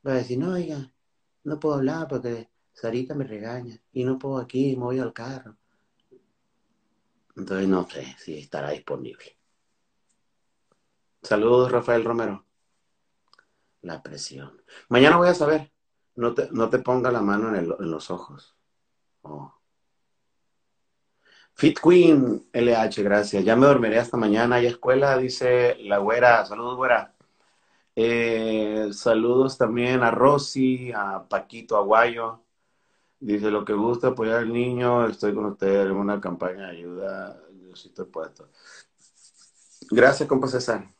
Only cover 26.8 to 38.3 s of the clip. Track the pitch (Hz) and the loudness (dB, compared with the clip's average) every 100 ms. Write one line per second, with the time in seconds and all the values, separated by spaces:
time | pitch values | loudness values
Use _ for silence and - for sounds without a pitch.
26.8 | 131 113 - _ _ _ _ _ _ _ | 0 0 0 _ _ _ _ _ _ _
27.8 | _ - 117 117 117 113 113 110 107 110 | _ -2 0 0 0 -2 -2 -2 -2 -4
28.8 | 107 101 120 110 120 127 131 - 117 120 | -6 -4 0 2 2 2 2 0 -2 0
29.8 | 120 127 120 107 135 143 143 135 131 127 | 0 2 0 4 4 4 -2 -2 0 -2
30.8 | 127 110 98 95 - 101 - 113 113 110 | -6 -8 -6 -8 -6 -6 -6 -18 -4 -2
31.8 | 101 110 120 117 113 113 _ _ _ _ | 4 4 4 -2 -8 -10 _ _ _ _
32.8 | _ _ _ _ 110 104 107 104 101 104 | _ _ _ _ -4 -2 0 -2 -2 -2
33.8 | 113 120 127 - 110 117 113 117 123 123 | 0 0 -2 -2 -2 -2 -2 -2 -2 -2
34.8 | 123 123 113 101 104 104 107 101 98 98 | 0 2 0 -2 -4 -2 -6 -2 0 2
35.8 | 98 98 101 104 92 87 92 92 95 85 | 2 -2 -2 -4 -6 -6 -8 -8 -14 -14
36.8 | 87 90 98 98 - - 80 95 92 87 | -14 -10 -10 -10 -14 -16 -20 -20 -20 -20
37.8 | - - 92 82 80 | -20 -14 -12 -12 -12